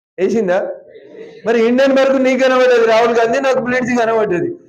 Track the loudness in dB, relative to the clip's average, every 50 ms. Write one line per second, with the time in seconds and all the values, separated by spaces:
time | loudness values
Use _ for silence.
0 | _ _ _ -4 -4 -2 -2 -2 -2 0 -2 -2 -2 -4 -8 -12 -16 -20 -20 -20
1 | -20 -20 -20 -20 -20 -20 -20 -10 -4 -2 0 0 2 2 2 2 2 2 2 2
2 | 2 2 2 2 2 0 0 2 2 2 2 2 2 2 2 2 2 2 2 2
3 | 2 2 2 0 0 0 0 -2 -2 -2 -2 -2 -2 -2 -4 -4 -2 -2 -2 -2
4 | 0 0 0 -2 -2 -2 -2 -4 -4 -6 -8 -12 -16